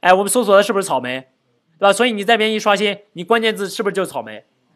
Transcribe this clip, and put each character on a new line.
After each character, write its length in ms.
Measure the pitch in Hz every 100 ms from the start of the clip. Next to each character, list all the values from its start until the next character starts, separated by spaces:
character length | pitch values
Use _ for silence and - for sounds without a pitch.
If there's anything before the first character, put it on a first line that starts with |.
哎， 120 | 175
我 80 | 185
们 80 | 202
搜 140 | 247
索 120 | 214 196
的 60 |
是 100 | 202
不 80 | 196
是 80 | 185
草 120 | 135
莓， 280 | 123 127 - _ _ _ _ -
对 80 | 196
吧？ 40 |
所 140 | 190 247
以 60 |
你 120 | 214
在 120 | 196 226
这 20 |
边 160 | 214
一 60 | 220
刷 160 | 214 202
新， 240 | 208 202 _
你 100 | -
关 180 | 175 233
键 140 | 220 190
字 120 | 196
是 140 | -
不 80 | 202
是 40 |
就 120 | 185 180
草 160 | 143
莓， 220 | 110 107 - _ _